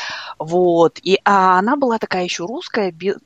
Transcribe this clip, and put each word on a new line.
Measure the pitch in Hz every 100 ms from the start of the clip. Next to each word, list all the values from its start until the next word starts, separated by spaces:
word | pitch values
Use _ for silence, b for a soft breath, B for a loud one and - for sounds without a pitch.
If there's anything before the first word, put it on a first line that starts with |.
| B B B -
вот, | 156 175 180 170 165 -
и, | 175 185
а | - 196 185 185
она | 208 285
была | 262 220
такая | 202 185
еще | 180 - 175
русская, | 277 - 240 190
бе-, | 165 185 -